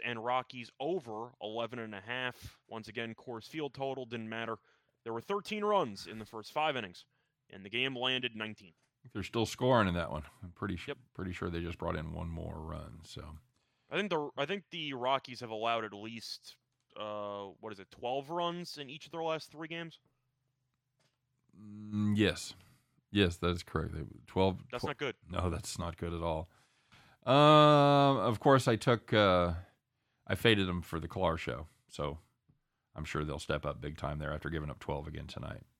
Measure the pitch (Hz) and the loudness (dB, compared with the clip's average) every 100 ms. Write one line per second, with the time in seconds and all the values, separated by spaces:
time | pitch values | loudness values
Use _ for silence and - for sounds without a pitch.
0 | 117 113 117 127 123 123 117 - 143 185 | -8 -6 -2 -2 -4 -10 -14 -8 -4 -4
1 | 135 110 120 123 107 110 113 120 113 101 | -4 -8 -8 -10 -8 -6 -6 -6 -8 -10
2 | 98 123 127 123 - - - 110 107 110 | -8 -6 -6 -8 -16 -20 -14 -14 -10 -8
3 | 113 113 - 113 - 160 147 123 135 131 | -8 -8 -12 -12 -10 -8 -8 -6 -6 -6
4 | 123 117 110 113 117 110 _ _ _ _ | -8 -8 -8 -6 -6 -6 _ _ _ _
5 | - 113 - 202 - 214 208 202 143 98 | -8 -6 -2 -4 -4 -4 2 2 0 -4
6 | 85 110 107 110 101 151 156 131 101 87 | -12 -12 -12 -12 -8 -2 0 0 -4 -12
7 | - _ _ _ _ 98 95 117 131 127 | -20 _ _ _ _ -16 -6 -2 0 0
8 | 127 127 127 110 110 110 95 _ _ _ | 0 0 -2 -6 -10 -10 -18 _ _ _
9 | 123 - 92 117 107 - 127 123 98 87 | -12 -8 -4 0 0 2 4 6 6 2
10 | 80 76 73 - 90 - 98 90 - 143 | -2 -4 -8 -16 -18 -8 -6 -4 -8 -12
11 | _ - 92 87 90 85 85 85 85 85 | _ -10 -8 -6 -4 -4 -6 -6 -4 -4
12 | 80 80 85 82 80 80 80 80 76 80 | -6 -6 -6 -6 -8 -10 -10 -10 -12 -16
13 | 80 - 78 78 _ _ _ _ - 165 | -18 -16 -14 -16 _ _ _ _ -6 -4
14 | 202 170 147 - 143 202 - 175 151 131 | -2 -2 -2 -4 -4 -4 -8 -10 -6 -4
15 | 123 135 - 120 120 110 113 117 110 101 | 0 0 -2 -12 -8 -2 0 0 -2 -8
16 | 107 117 - - - - _ _ _ - | -10 -10 -12 -14 -16 -20 _ _ _ -10
17 | 107 104 104 101 98 87 110 101 95 - | -8 -6 -6 -6 -10 -12 -12 -12 -14 -10
18 | 120 135 139 170 170 175 175 - 139 151 | -6 -4 -4 -4 -2 -4 -8 -12 -12 -14
19 | - 170 165 160 - 151 160 170 165 - | -12 -6 -4 -4 -6 -14 -10 -10 -10 -14
20 | _ _ _ _ _ _ _ _ _ _ | _ _ _ _ _ _ _ _ _ _
21 | _ _ _ _ _ 85 107 104 107 104 | _ _ _ _ _ -20 -16 -14 -4 0
22 | 104 104 101 - - - - _ _ _ | 4 6 4 4 -6 -14 -20 _ _ _
23 | _ 101 92 85 87 85 - 80 80 82 | _ 4 4 4 0 0 -2 -2 -2 -6
24 | 76 - - - 95 92 - 123 147 143 | -10 -12 -4 2 2 2 -6 -6 -6 -4
25 | 139 - - 87 90 82 82 - 85 85 | -6 -6 -8 -2 -2 -2 -6 -8 -8 -6
26 | 85 85 85 80 80 _ _ _ _ - | -6 -4 -2 -2 -4 _ _ _ _ -20
27 | - _ - 135 147 151 151 147 143 143 | -20 _ 4 8 10 10 10 10 8 8
28 | 139 135 101 110 147 135 131 113 - 117 | 6 4 2 4 6 8 6 2 4 2
29 | - 110 101 90 87 87 92 _ _ _ | 4 6 8 8 6 2 -6 _ _ _
30 | _ _ - 95 120 107 95 87 85 85 | _ _ -4 2 6 6 4 0 -2 -6
31 | 82 92 90 82 - 58 80 _ _ - | -4 0 0 0 -2 -6 -8 _ _ -6
32 | 73 73 _ _ _ _ _ _ _ - | -4 -6 _ _ _ _ _ _ _ -10
33 | 78 78 76 71 - 76 69 67 73 73 | -4 -2 -2 -4 -4 -4 -4 -6 -8 -6
34 | 69 73 73 76 76 80 76 67 - 71 | -6 -4 -4 -6 -4 -4 -6 -8 -6 -6
35 | 78 73 73 - 76 - - _ | -6 -10 -10 -10 -10 -12 -16 _